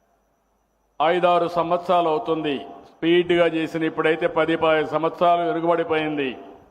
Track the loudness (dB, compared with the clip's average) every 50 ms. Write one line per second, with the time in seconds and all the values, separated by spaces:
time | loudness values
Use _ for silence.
0 | _ _ _ _ _ _ _ _ _ _ _ _ _ _ _ _ _ _ _ -2
1 | 0 0 2 2 2 4 4 2 0 0 -2 -2 -2 0 -2 -2 0 2 2 2
2 | 2 2 0 -2 -2 -2 -4 -2 -2 -4 -4 -6 -8 -12 -18 -20 -20 -20 _ -4
3 | 0 2 4 4 4 4 4 4 2 2 0 -2 -4 -4 -4 -4 -4 -4 -2 0
4 | 0 0 0 0 -2 -2 0 0 0 0 0 0 2 2 2 2 0 -2 -2 -2
5 | -2 -4 -2 2 2 2 2 2 0 -2 -2 -2 0 0 0 0 0 -2 -2 -2
6 | -2 -2 -4 -4 -4 -4 -6 -10 -14 -20 -20 -20 _ _